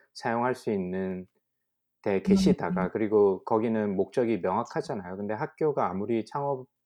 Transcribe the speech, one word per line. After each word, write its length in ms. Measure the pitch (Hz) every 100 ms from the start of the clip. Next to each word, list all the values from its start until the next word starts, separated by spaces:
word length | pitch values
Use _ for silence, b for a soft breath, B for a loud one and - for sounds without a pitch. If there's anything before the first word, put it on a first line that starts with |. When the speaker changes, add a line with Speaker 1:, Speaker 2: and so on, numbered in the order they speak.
| _
Speaker 1:
사용할 420 | - 123 117 123 123
수 160 | -
있는 560 | 101 90 92 95 92 92 _ _ _ _ _ _ _
데 180 | 110 98 -
Speaker 2:
음. 300 | - - -
Speaker 1:
계시다가 300 | 98 92 92
그리고 520 | 104 107 107 101 95 -
거기는 500 | 113 117 110 104 95
목적이 440 | 95 - 120 104
명확하잖아요. 760 | 92 101 120 160 147 120 90 95
근데 160 | 101
학교가 560 | 107 151 - 156 139 101
아무리 360 | 92 107 113 107
창업 420 | 139 143 131 131 _